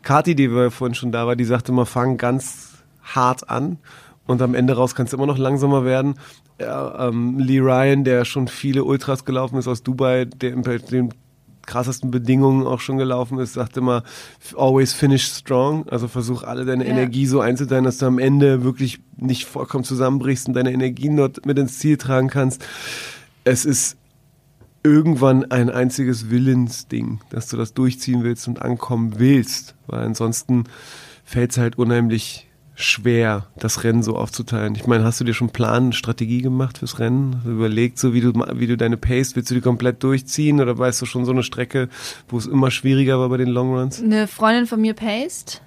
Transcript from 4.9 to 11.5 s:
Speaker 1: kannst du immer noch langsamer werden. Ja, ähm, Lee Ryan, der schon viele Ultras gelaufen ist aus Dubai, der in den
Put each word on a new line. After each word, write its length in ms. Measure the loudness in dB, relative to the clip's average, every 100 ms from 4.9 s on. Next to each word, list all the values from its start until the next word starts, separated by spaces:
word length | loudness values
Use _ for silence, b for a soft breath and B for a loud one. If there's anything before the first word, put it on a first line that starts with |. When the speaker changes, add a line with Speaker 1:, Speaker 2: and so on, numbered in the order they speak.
Speaker 1:
kannst 180 | 0 -4
du 40 | -2
immer 80 | -2
noch 120 | 0
langsamer 460 | 0 2 2 2
werden. 300 | 2 0 0 -4 B B _ _
Ja, 480 | -8 -6 -8 -4 -4
ähm, 300 | -2 -2 0
Lee 200 | 2 4
Ryan, 460 | 4 4 4 4
der 200 | 4 2
schon 220 | 0 -2 -4
viele 380 | -4 -2 0
Ultras 400 | 0 -2 -2 -4
gelaufen 340 | -2 -4 -2 -4
ist 80 | -4
aus 160 | -4
Dubai, 440 | -4 0 2 2 -2
der 260 | -4 -4
in 100 | -4
den 460 | -4 -4 -2 -2 -2 -6 _ _ _